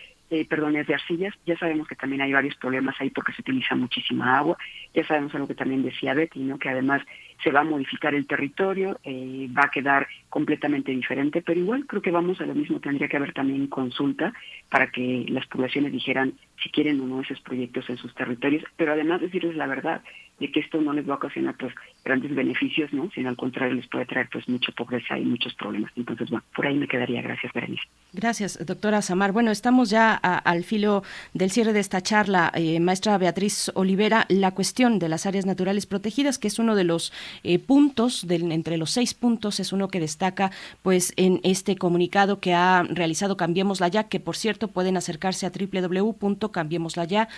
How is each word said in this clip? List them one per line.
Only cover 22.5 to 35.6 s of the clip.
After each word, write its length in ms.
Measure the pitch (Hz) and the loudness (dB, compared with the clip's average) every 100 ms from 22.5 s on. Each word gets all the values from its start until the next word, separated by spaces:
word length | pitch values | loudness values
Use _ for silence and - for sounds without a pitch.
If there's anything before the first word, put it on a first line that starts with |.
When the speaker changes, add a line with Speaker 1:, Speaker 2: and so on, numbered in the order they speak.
| 127 135 156 147 | 0 -2 -2 -2
Speaker 1:
¿no? 160 | 139 180 | -2 -4
Sino 180 | - 127 | -4 -4
al 80 | 123 | -4
contrario, 380 | 131 127 131 | -4 -2 -2
les 120 | 127 - | -2 -4
puede 180 | 131 127 | -6 -4
traer, 220 | 131 123 | -4 -4
pues, 160 | - - | -6 -4
mucha 240 | 123 - | -2 -4
pobreza 460 | - 120 123 - 135 | -6 -4 -4 -4 -2
y 60 | |
muchos 300 | 127 120 120 | -2 -2 -4
problemas. 380 | - 127 104 113 - | -8 -6 -6 -6 -6
Entonces, 340 | 120 117 147 | -6 -6 -4
bueno, 140 | 117 - - | -6 -6 -4
por 100 | 147 | -2
ahí 100 | 143 | 0
me 120 | 139 | -2
quedaría. 320 | 127 123 120 | -2 -2 -4
Gracias, 320 | 123 120 123 | -6 -8 -8
Berenice. 300 | 120 120 120 - _ _ | -8 -6 -8 -10 _ _
Speaker 2:
Gracias, 440 | 180 226 226 196 - | -4 -2 -2 -4 -6
doctora 380 | 151 185 214 208 | -8 -4 0 2
Samar. 300 | 202 180 196 | 2 2 2
Bueno, 180 | 196 233 | 4 2
estamos 400 | 208 247 254 233 | 2 4 6 6
ya 280 | 220 226 208 | 6 6 4
a, 160 | 180 180 | 2 2
al 260 | - 170 | 2 0
filo 380 | 175 220 208 202 196 - - | 0 2 4 2 0 -10 -10
del 160 | 165 190 | -2 2
cierre 240 | 214 220 | 4 4
de 60 | 208 | 2
esta 200 | 196 185 | 2 -2
charla. 500 | 185 214 202 185 165 | 2 4 6 6 4
Eh, 260 | - 165 165 | 4 2 4
maestra 380 | 170 190 214 202 | 4 2 2 4
Beatriz 520 | 180 170 208 - - | 2 2 0 0 -2
Olivera, 500 | - 190 190 214 220 - | 0 2 4 4 4 4
la 220 | 190 190 | 4 4
cuestión 460 | 190 190 - 247 214 | 2 0 4 4 4
de 120 | 165 | 2
las 160 | 165 196 | 0 0
áreas 180 | 196 | 0
naturales 400 | 190 190 | 0 0